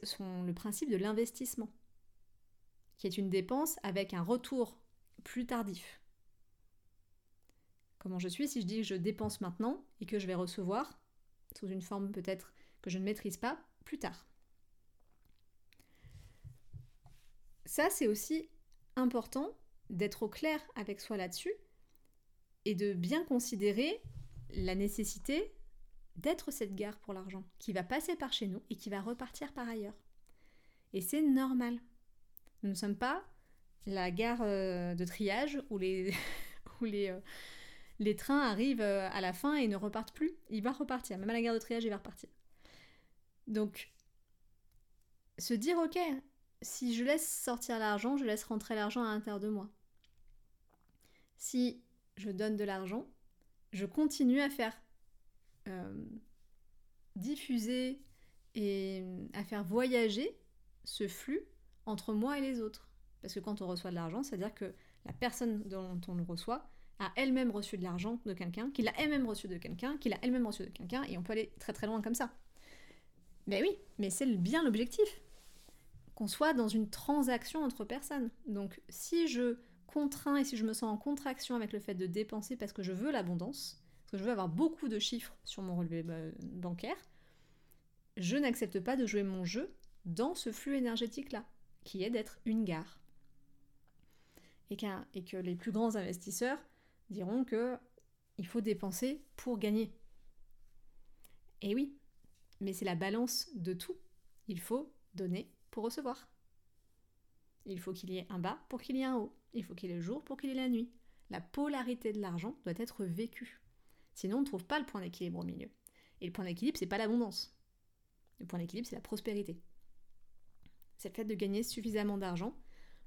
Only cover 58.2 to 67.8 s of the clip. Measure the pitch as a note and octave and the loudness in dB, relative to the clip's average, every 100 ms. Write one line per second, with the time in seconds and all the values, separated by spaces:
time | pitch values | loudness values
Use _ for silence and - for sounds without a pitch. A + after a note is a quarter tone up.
58.2 | - - - A3+ G3+ G3 F#3+ F#3+ F#3 F#3 | -20 -20 -10 -2 2 2 0 -2 -4 -6
59.2 | F#3+ - G3+ G#3+ F3+ A3 B3+ B3 A3 G3+ | -6 -6 -4 -2 2 4 6 6 6 4
60.2 | E4+ - - - - - - - G3+ - | 0 -2 -16 -20 -20 -18 -10 -4 -2 -4
61.2 | - D#4 - - - - - G#3+ - G#3+ | -2 -2 -2 -16 -20 -14 -6 -4 0 2
62.2 | A#3+ C#4+ C4+ B3 G#3+ G#3+ - - - - | 2 2 0 0 -2 -4 -18 -20 -20 -12
63.2 | G#3 G#3 G#3+ G#3 F#3 F3+ F#3 F3 E3 G3 | -8 -6 -4 -2 -2 -2 -2 -2 -2 -2
64.2 | C#4 G3+ G3 - F#3+ - - - - - | -2 -2 -4 -4 -8 -8 -20 -18 -12 -2
65.2 | B3 A#3+ A#3+ G#3+ G#3 F#3+ F#3 F3 F3 F3 | 0 2 0 0 -2 -6 -4 -4 -2 -2
66.2 | E3+ E3 - B3+ - - - - G3 A#3+ | 0 -2 -2 -4 -4 -18 -16 -6 -4 2
67.2 | C4+ B3+ B3 G#3 G3+ G3+ | 4 6 4 2 -2 -2